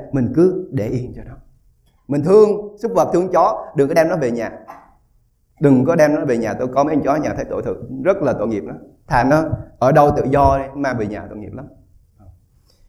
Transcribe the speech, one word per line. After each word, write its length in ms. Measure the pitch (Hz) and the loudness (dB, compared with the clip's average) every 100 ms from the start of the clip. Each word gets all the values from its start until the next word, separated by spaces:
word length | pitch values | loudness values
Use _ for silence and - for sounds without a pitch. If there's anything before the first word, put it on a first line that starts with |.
| - | -4
mình 200 | 139 113 151 | -2 0 2
cứ 320 | 185 - - | 2 2 -4
để 140 | 131 107 | -6 -4
yên 260 | 123 120 110 | -4 -8 -14
cho 60 | - | -18
nó. 60 | - - _ _ _ _ _ - | -20 -20 _ _ _ _ _ -6
Mình 160 | 143 | -2
thương 520 | 165 208 208 190 - - | 4 6 6 2 -8 -10
súc 140 | 226 | -4
vật, 160 | 185 151 | 0 0
thương 160 | 175 185 | 0 2
chó, 340 | 175 190 220 - 135 | 2 2 0 -4 -2
đừng 120 | 139 | 0
có 60 | |
đem 140 | 170 160 | 2 0
nó 80 | 175 | 0
về 140 | 131 | -2
nhà. 220 | 117 107 - - - _ _ _ _ _ _ _ - | -4 -6 -10 -20 -20 _ _ _ _ _ _ _ 0
Đừng 240 | 143 131 | 4 4
có 120 | 127 165 | 4 4
đem 180 | 151 | 4
nó 100 | 151 | 2
về 140 | 147 117 | 0 -2
nhà. 140 | 110 | -2
Tôi 160 | 98 127 | -4 -2
có 100 | 131 | 0
mấy 100 | 143 | 0
con 100 | 151 | 0
chó 80 | 127 | 0
ở 60 | 151 | -2
nhà 160 | 131 | -2
thấy 100 | 101 | -6
tội 180 | - 98 | -6 -6
thực, 140 | 113 92 120 131 | -6 -8 -10 -4
rất 120 | 156 196 | 0 0
là 160 | 139 | 0
tội 160 | 101 107 | -2 -2
nghiệp 160 | 104 120 | -4 -8
đó. 80 | 147 - _ - | -12 -18 _ -2
Thà 180 | 123 | 0
nó 200 | 127 151 160 - - - | 2 2 0 -6 -8 -2
ở 140 | 123 | 2
đâu 180 | 151 147 151 | 4 4 2
tự 80 | 131 | 0
do 280 | 139 139 139 | 2 4 2
đi, 60 | 135 | -4
mang 240 | 147 139 123 | -6 -4 -4
về 80 | 104 | -6
nhà 200 | 104 87 | -8 -12
tội 100 | 101 | -16
nghiệp 140 | 101 | -14
lắm. 160 | 123 - - _ _ _ _ - - _ _ _ _ | -16 -18 -20 _ _ _ _ -20 -20 _ _ _ _